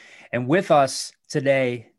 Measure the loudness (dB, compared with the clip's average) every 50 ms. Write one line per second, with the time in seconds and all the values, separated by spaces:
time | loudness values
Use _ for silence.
0 | -16 -20 -20 -20 -12 -8 -6 -4 -2 0 0 0 2 4 4 4 4 2 -2 -6
1 | -12 -12 -16 _ _ -8 -6 -2 0 0 0 0 0 -2 -4 -6 -10 _ _